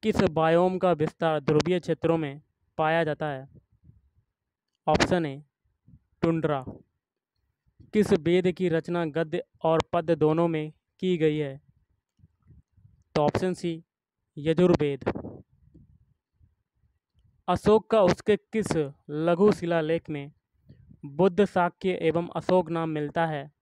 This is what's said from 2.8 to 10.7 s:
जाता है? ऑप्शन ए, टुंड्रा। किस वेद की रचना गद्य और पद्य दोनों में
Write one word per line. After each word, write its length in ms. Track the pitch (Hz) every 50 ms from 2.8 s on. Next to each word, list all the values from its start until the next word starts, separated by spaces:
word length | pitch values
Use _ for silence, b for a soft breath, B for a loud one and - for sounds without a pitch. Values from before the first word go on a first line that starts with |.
| 156 156 160 170 165
जाता 240 | 156 147 - 156
है? 200 | 151 143 131 135 135 _ - _ _ _ _ _ - - _ _ _ _ _ _ _ _ _ _ _ _ _ _ _ _ _ _
ऑप्शन 380 | - 156 151 - - 185 180 165
ए, 180 | 147 135 143 151 _ _ _ _ _ _ _ _ _ - - _ _ _ _
टुंड्रा। 420 | - 165 165 160 156 156 151 135 127 - - - - _ _ _ _ _ _ _ _ _ _ _ _ _ _ _ _ _ _ _ - _ -
किस 180 | 214 202 - 196
वेद 380 | 190 147 165 175 185 180 185
की 180 | 175 - 180 180
रचना 360 | 160 165 156 - 175 175 170
गद्य 380 | 156 135 160 165 156 151 180 - _ _ _ -
और 180 | 160 165 160 151 _ -
पद्य 220 | 170 165 156 170
दोनों 320 | 151 156 151 156 165 170
में 240 | 170 165 156 151 156